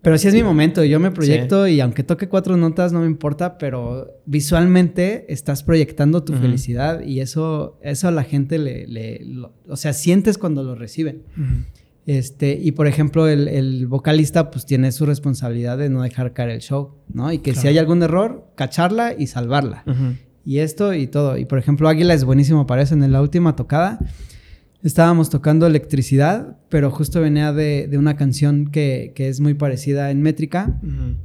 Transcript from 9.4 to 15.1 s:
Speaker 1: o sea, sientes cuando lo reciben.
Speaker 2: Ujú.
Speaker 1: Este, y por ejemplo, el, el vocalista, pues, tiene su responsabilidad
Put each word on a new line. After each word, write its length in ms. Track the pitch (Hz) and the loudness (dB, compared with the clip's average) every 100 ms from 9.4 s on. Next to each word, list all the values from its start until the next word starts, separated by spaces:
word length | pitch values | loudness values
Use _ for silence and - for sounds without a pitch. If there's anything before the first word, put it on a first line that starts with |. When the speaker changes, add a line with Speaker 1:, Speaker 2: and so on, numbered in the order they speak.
| 120 _ - | -16 _ -14
Speaker 1:
o 60 | 135 | -8
sea, 160 | 156 | -6
sientes 460 | 143 165 185 202 202 | -2 2 2 2 -2
cuando 240 | 175 147 | -2 -4
lo 100 | 135 | -6
reciben. 480 | 120 113 - 156 160 - - | -10 -12 -6 -6 -8 -16 -8
Speaker 2:
Ujú. 280 | 135 123 - - _ _ - | -2 -2 -4 -16 _ _ -4
Speaker 1:
Este, 520 | 139 127 - 143 139 | -4 -4 -4 -4 0
y 120 | 156 | -2
por 160 | 143 147 | 0 0
ejemplo, 400 | 143 147 160 160 | 2 0 2 2
el, 200 | 147 147 | 2 0
el 380 | 147 135 131 123 | 0 -2 -2 -2
vocalista, 640 | 135 156 156 151 170 165 | -2 0 2 2 0 -2
pues, 160 | 135 - | -6 -2
tiene 260 | 135 131 | 0 0
su 140 | 127 | 0
responsabilidad 720 | 151 | -2